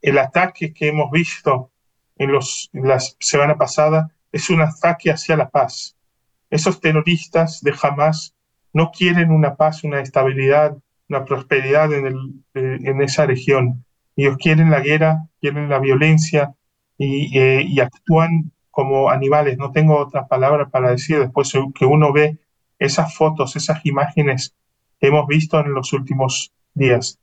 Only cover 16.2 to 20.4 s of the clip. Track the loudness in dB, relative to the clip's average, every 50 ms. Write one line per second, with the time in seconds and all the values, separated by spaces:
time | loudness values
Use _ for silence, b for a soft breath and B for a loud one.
16.2 | 2 2 0 0 0 0 -6 _ _ _ _ _ _ _ _ _ -4 -4 -2 -4
17.2 | -4 -2 0 2 2 4 2 2 0 0 0 0 0 0 _ _ _ 0 2 2
18.2 | 2 2 0 -2 -2 -4 _ _ _ _ _ -4 -2 0 0 0 2 2 0 0
19.2 | 0 2 2 2 2 0 -2 -4 -8 -4 0 2 4 4 4 2 0 -2 -4 -8
20.2 | -4 -2 -2 0